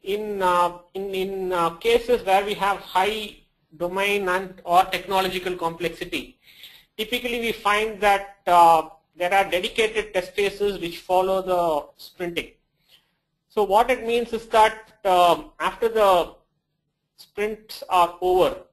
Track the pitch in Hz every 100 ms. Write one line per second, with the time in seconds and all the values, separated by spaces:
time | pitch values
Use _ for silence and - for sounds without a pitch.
0 | 190 208 214 202 185 175 175 175 _ 190
1 | 196 190 190 190 185 180 170 165 233 233
2 | 233 240 185 190 202 185 196 190 - 185
3 | 196 220 208 - _ _ _ 156 175 190
4 | 202 202 185 185 190 - 180 175 190 180
5 | 180 190 190 185 185 180 165 165 170 165
6 | 175 156 - _ _ - - - _ -
7 | 214 247 240 240 233 - 202 208 220 208
8 | 202 196 196 - - 175 170 165 156 -
9 | _ _ 175 196 190 170 208 - 220 220
10 | 202 190 180 - 202 196 202 185 170 170
11 | - 185 185 190 190 180 175 151 - _
12 | - _ 175 165 - _ _ _ _ _
13 | _ _ _ _ _ - 196 202 240 240
14 | 226 233 233 226 - 220 214 220 - _
15 | 196 180 175 156 - _ 170 - 233 220
16 | 202 180 160 - _ _ _ _ _ _
17 | _ _ - - 208 214 _ - - 180
18 | 170 175 185 180 151 - -